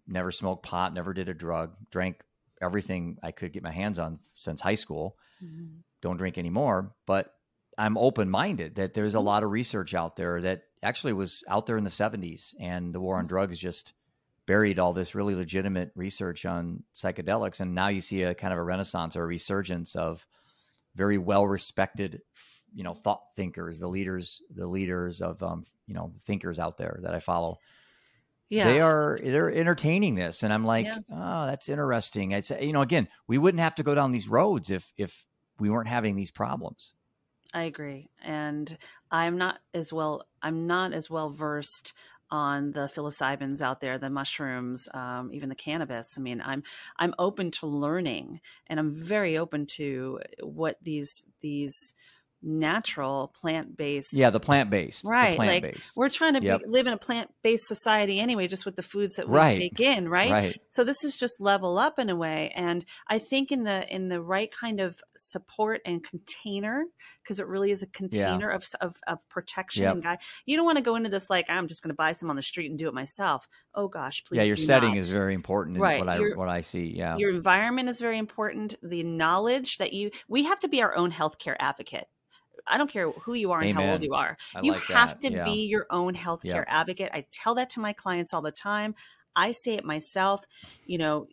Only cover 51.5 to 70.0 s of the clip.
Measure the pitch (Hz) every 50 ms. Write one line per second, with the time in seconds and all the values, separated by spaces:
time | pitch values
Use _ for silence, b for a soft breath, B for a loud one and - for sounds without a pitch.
51.5 | 147 143 143 139 139 - - - b b b b b b b _ _ _ - 156
52.5 | 156 160 156 151 180 226 220 - - 156 135 131 139 135 135 - _ _ - 165
53.5 | 160 160 151 - - - 151 143 143 139 135 - - 135 131 117 98 110 - -
54.5 | 143 139 127 101 104 98 80 - - - - 208 233 247 240 202 165 143 113 196
55.5 | 175 180 - - - - - - - - 254 277 - - 320 320 277 269 214 196
56.5 | 190 190 - 214 226 262 240 247 233 214 - - 240 233 - - _ _ - 226
57.5 | 233 220 - - 214 - - 226 214 214 208 202 196 196 220 247 240 208 185 175
58.5 | 190 185 - 196 185 - 175 - - 202 202 190 - - - - 120 151 160 147
59.5 | 107 92 90 87 - - 240 277 262 202 180 165 175 180 202 240 208 214 101 -
60.5 | - - - _ - - 240 247 277 - - 285 - - 254 240 - - 196 196
61.5 | 196 190 190 175 175 196 254 302 302 - 247 202 180 170 165 160 156 156 156 -
62.5 | - - 175 170 170 175 170 B B B B - 214 220 220 - 269 269 269 -
63.5 | 285 254 226 208 196 190 - - - 190 185 185 180 170 170 170 190 196 220 214
64.5 | - - 240 226 220 196 190 175 175 - - _ _ - - - - - - -
65.5 | - - 214 214 226 - - 180 175 170 170 - - 170 - - - - - 214
66.5 | 196 202 202 214 240 285 330 349 - B B B B B - - 202 202 190 -
67.5 | 185 196 196 202 202 190 196 185 - - 196 180 208 208 196 190 180 185 208 -
68.5 | 196 185 - - - - - 175 175 - - - 170 165 - _ - 180 170 -
69.5 | - 190 185 - - 202 196 190 190 175